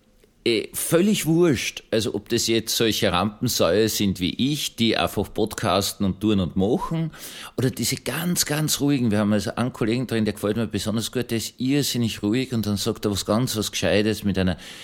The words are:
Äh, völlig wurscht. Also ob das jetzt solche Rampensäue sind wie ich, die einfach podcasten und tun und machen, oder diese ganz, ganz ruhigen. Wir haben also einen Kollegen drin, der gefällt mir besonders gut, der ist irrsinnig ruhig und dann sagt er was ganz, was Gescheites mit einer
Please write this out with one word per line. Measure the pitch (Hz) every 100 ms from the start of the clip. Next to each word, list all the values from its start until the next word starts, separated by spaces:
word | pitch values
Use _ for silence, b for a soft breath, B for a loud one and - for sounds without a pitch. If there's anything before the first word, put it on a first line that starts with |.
| _ _ _ _ 117
Äh, | 110 -
völlig | - - 170 208 190 156
wurscht. | 165 175 117 - - -
Also | 113 113 104
ob | -
das | 117 -
jetzt | 113 110 -
solche | 113 98 104
Rampensäue | 87 104 - 123 - 87 98 110
sind | - 104 90
wie | 92 - 131
ich, | 147 - -
die | 113 -
einfach | 85 - 95
podcasten | - 107 - 104 95 98 - 98
und | 90
tun | 107 101
und | 82 95
machen, | 98 170 - 160 160 B B B B -
oder | 131
diese | 131 113 131
ganz, | - 151 175 170 -
ganz | 151 151 -
ruhigen. | 143 143 120
Wir | 104
haben | 104
also | 104 - -
einen | 120
Kollegen | - 107 120 120
drin, | 113 107
der |
gefällt | 98 101 107
mir | 107
besonders | 101 - 110 101
gut, | 123 120
der | 117
ist | - -
irrsinnig | 127 143 135 123 113 -
ruhig | 104 123 127
und | 120 104
dann | 101
sagt | 113 104 107
er |
was | 95 -
ganz, | 110 127 107
was | 98
Gescheites | - 87 98 107 101 104
mit | 92
einer | 92 80 B B